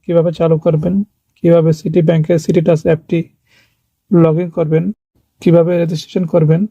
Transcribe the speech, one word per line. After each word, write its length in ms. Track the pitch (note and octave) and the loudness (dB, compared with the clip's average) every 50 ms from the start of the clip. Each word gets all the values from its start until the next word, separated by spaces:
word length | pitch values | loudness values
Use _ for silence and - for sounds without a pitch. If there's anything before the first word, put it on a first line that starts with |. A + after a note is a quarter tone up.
| _ | _
কিভাবে 260 | - E3+ E3+ D#3+ F3 | -2 0 0 0 0
চালু 260 | D#3+ - E3 D#3+ E3 D#3 | -2 -2 -2 -2 0 0
করবেন, 460 | - F3 D#3+ D3+ D#3 F3 F#3 G3+ G3+ - _ _ _ _ _ | 0 0 -2 0 -2 -2 -2 -2 -4 -6 _ _ _ _ _
কিভাবে 380 | _ - E3+ E3 E3+ D#3 E3 D#3 | _ 0 2 2 4 4 2 0
সিটি 280 | - - D#3+ D#3+ F3 | -2 -4 -4 -2 0
ব্যাংকের 360 | D#3+ E3 E3+ D#3+ D#3 - F3 D#3+ | 2 2 2 0 0 0 -2 -2
সিটি 240 | - - E3 E3 | -2 -2 -2 0
টাচ 220 | D#3+ F3 E3 D#3 - | 0 0 0 0 0
অ্যাপটি 400 | E3+ D#3+ D#3 - - F3 E3 E3+ - _ _ _ _ _ _ _ _ _ _ _ _ _ _ _ _ - | -2 -2 -2 -4 -4 -6 -6 -6 -6 _ _ _ _ _ _ _ _ _ _ _ _ _ _ _ _ 2
log 260 | E3+ E3 D#3+ D#3 E3+ | 2 4 4 2 0
in 100 | F3+ E3+ | -4 -6
করবেন, 420 | - F3 E3 D3+ D#3 D#3+ F3 G3 A3 - _ _ _ _ _ _ _ _ | -6 -6 -4 -2 -2 -2 -2 -4 -8 -10 _ _ _ _ _ _ _ _
কিভাবে 360 | - F3+ E3 E3+ E3 F3 F3 E3+ | 0 2 2 2 2 2 0 -2
রেজিস্ট্রেশন 500 | E3+ E3 F3 D#3 - - - F#3+ F3+ D#3+ | -2 -4 -6 -8 -10 -8 -6 -6 -4 -2
করবেন 400 | - E3+ D#3 D3+ D#3+ F3 G#3 - | 0 0 2 2 2 0 -2 -4